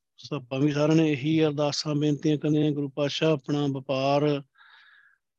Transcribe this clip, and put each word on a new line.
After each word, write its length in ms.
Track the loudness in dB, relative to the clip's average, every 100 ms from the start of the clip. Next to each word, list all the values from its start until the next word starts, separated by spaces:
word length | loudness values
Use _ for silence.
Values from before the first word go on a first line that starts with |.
| _ -20
ਸੋ 180 | -10 -10
ਆਪਾਂ 240 | -6 -2
ਵੀ 120 | 0
ਸਾਰਿਆਂ 260 | 2 2 4
ਨੇ 140 | 2
ਇਹੀ 340 | 0 0 2 2
ਅਰਦਾਸਾਂ 500 | 0 -2 -2 -4 -2
ਬੇਨਤੀਆਂ 420 | 0 0 0 0
ਕਰਨੀਆਂ, 340 | 0 0 0
ਗੁਰੂ 180 | -2 -4
ਪਾਤਸ਼ਾਹ 420 | -4 -4 0 0
ਆਪਣਾ 360 | 0 -2 -2 -2
ਵਪਾਰ 720 | -4 -4 -2 2 2 2 0 -6 _ -20 -20 -20 -20 _ _ _